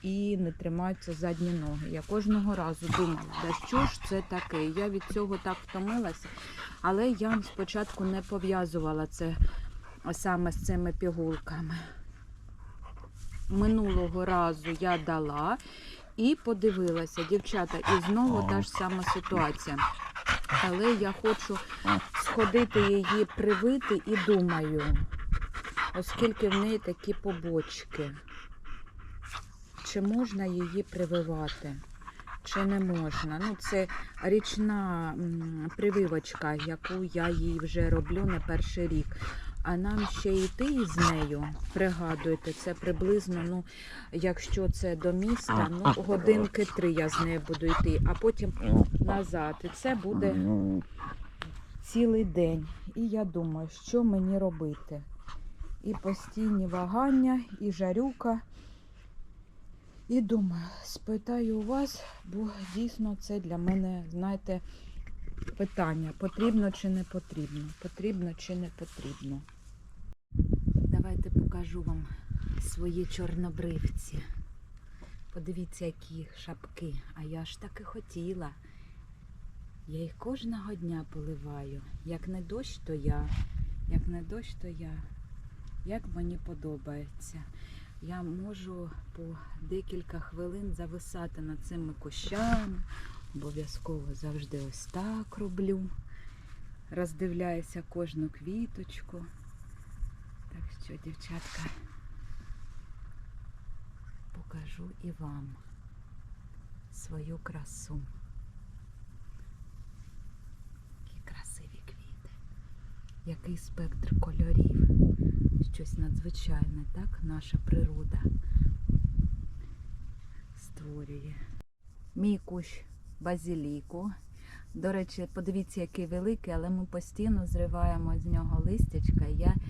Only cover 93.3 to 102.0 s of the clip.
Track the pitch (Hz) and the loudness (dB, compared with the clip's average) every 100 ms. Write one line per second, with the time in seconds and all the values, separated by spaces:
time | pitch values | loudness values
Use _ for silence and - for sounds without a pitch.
93.3 | 147 143 151 147 - 165 156 143 139 151 | -8 -8 -6 -6 -6 -6 -4 -4 -6 -6
94.3 | 151 147 143 135 - - 180 208 220 214 | -6 -6 -6 -6 -8 -8 -6 -4 -4 -6
95.3 | - 202 180 196 190 190 - - - - | -6 -4 0 0 0 -2 -6 -8 -10 -12
96.3 | - - - - - - 165 175 156 185 | -12 -14 -12 -12 -14 -8 -4 -4 -2 -4
97.3 | 175 180 170 165 175 - 175 165 156 156 | -2 -2 -2 -4 -8 -8 -4 -4 -2 -4
98.3 | - 151 214 226 190 180 - - 175 165 | -4 -6 -4 -4 -6 -10 -10 -10 -10 -12
99.3 | - - - - - - - - - - | -14 -14 -14 -14 -14 -12 -6 -6 -6 -14
100.3 | - - 165 - - - 156 165 156 - | -14 -14 -10 -10 -10 -10 -10 -10 -12 -10
101.3 | 170 - 160 160 - - - | -8 -8 -6 -6 -6 -10 -12